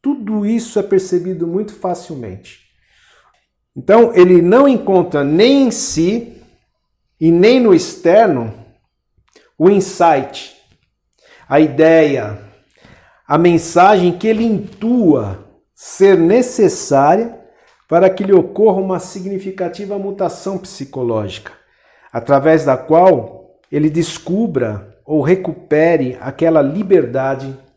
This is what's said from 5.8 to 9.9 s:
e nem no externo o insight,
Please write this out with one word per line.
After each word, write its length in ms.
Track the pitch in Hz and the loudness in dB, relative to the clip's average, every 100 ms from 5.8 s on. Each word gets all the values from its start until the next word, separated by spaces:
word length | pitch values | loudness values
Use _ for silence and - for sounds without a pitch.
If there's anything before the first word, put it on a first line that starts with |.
| - 156 170 226 233 - _ _ _ _ _ _ _ _ | -8 -2 -2 -2 -8 -20 _ _ _ _ _ _ _ _
e 100 | 160 | 2
nem 260 | 170 208 262 | 4 4 4
no 160 | 233 | 4
externo 800 | 170 - - 165 190 226 135 113 - - _ _ _ _ _ _ _ _ _ | 2 0 -4 2 4 2 0 -6 -14 -20 _ _ _ _ _ _ _ _ _
o 100 | 165 | 2
insight, 880 | 202 190 | 2 -2